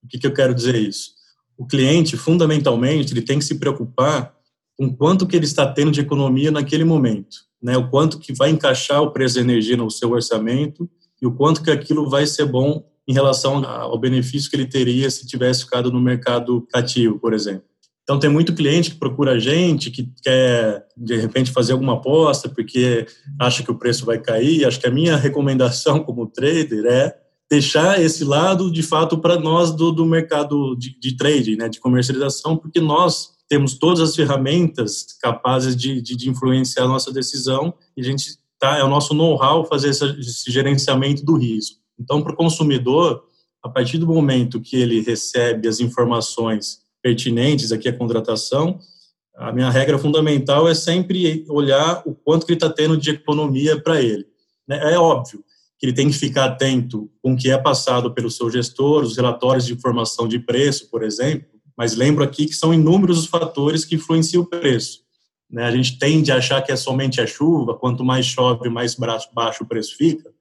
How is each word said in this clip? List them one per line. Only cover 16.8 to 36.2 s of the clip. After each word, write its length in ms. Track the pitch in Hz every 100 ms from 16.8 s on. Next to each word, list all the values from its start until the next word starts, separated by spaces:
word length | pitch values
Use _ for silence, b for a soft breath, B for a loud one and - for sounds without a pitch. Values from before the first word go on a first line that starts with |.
| 120 131 117 104
por 160 | 117
exemplo. 300 | 110 101 95 _ _ _ _
Então, 140 | - 143
tem 120 | 147
muito 240 | 147 165
cliente 380 | 165 143 165 165
que 40 | -
procura 360 | 131 127 139
a 60 | 123
gente, 520 | 113 160 180 151 -
que 180 | 123 123 -
quer, 640 | 139 131 127 120 110 104 _ -
de 200 | 117 117
repente, 320 | 110 131 127
fazer 220 | - 117
alguma 220 | 127 135
aposta, 540 | 113 131 156 156 127 -
porque 580 | - 170 127 123 117 110 B B 139
acha 240 | 123 123
que 80 | -
o 40 |
preço 320 | 120 123 117 113
vai 120 | 113
cair. 460 | - 113 131 160
Acho 160 | 131 117
que 60 | 123
a 40 |
minha 240 | 131 170
recomendação 880 | 151 139 143 139 131 127 - 156 147
como 240 | 151 120 110
trader 600 | - 135 165 147 110 113
é 280 | 123 135 - _ _ _
deixar 500 | 147 139 156 175 196
esse 240 | 160 160
lado, 460 | 143 143 180 185 185
de 120 | 165
fato, 360 | 160 156 165 165
pra 200 | 175 175
nós 340 | 156 165 170
do, 200 | 156 165
do 140 | 160 165
mercado 680 | 165 160 151 147 143 135
de, 240 | 123 123 -
de 200 | 131 127
trading, 380 | 143 147 110 107
né, 120 | 113
de 120 | 110
comercialização, 760 | 127 127 123 131 139 - 156 160
porque 240 | 160 170
nós 520 | 156 151 180 - - _ _
temos 280 | 143 135
todas 260 | - 156 175
as 160 | 160 160
ferramentas 880 | 139 135 131 165 165 - 107 - - -
capazes 560 | 123 110 123 131 127 123
de, 240 | 131 135
de, 160 | 120
de 140 | 123